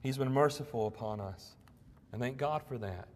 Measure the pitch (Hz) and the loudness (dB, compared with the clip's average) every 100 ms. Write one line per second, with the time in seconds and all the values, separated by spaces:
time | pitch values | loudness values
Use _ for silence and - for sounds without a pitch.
0 | 131 135 131 135 147 147 143 120 107 - | -2 0 4 6 6 4 -4 0 -2 -2
1 | 110 107 98 90 - - - - - - | -4 -4 -6 -8 -16 -20 -20 -20 -20 -20
2 | - 110 123 135 143 151 147 127 104 90 | -12 -4 -2 0 0 0 -4 -6 -4 -6
3 | - | -10